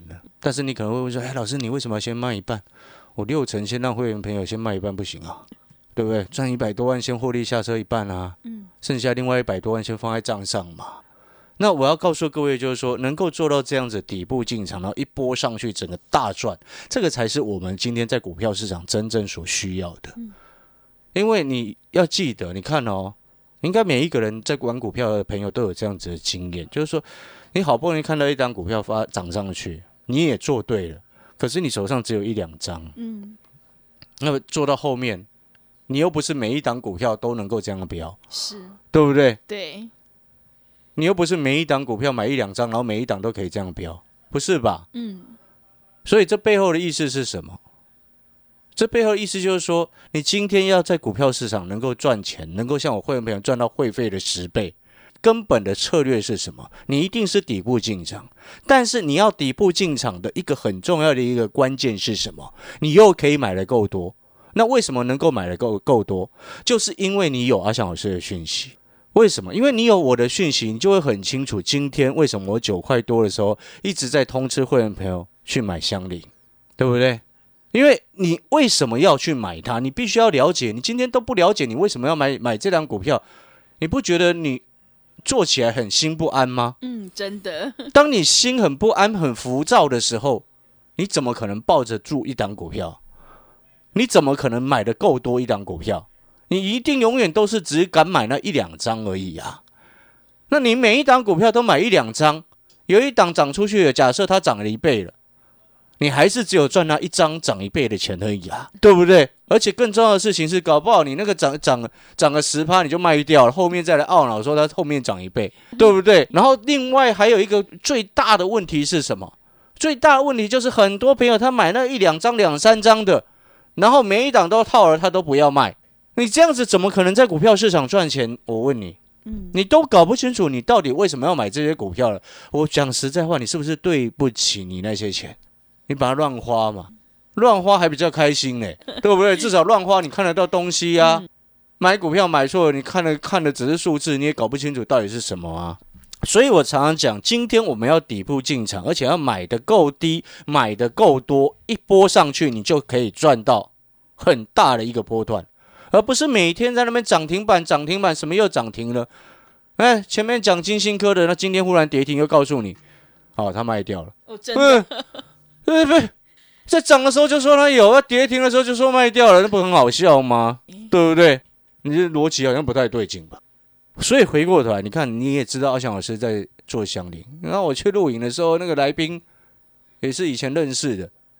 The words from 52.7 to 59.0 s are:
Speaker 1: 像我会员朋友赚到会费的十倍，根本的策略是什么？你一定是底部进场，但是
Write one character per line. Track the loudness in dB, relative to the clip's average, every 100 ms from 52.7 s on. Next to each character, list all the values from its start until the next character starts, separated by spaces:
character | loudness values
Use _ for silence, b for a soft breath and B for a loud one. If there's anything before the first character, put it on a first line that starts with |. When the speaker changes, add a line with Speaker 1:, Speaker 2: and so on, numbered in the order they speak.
| -4
Speaker 1:
像 | -4 -6
我 |
会 | -4 -6
员 |
朋 | -6
友 | -6
赚 | -4 -2
到 | -2
会 | -2 -4
费 | -4 -6
的 | -6
十 | -6 -8 -6
倍， | -6 -6 -10 b b b b
根 | 2 2
本 | 2 0
的 | 0 -6
策 | -2 0
略 | 0 -2
是 | -2 -6
什 | -8
么？ | -14 -20 B B
你 | -2
一 | -2
定 | -2 -2
是 | -2
底 | -2 -4
部 | -2 -2
进 | -2 -8
场， | -10 -16 -18 _ B B 2
但 | 2 2
是 | -2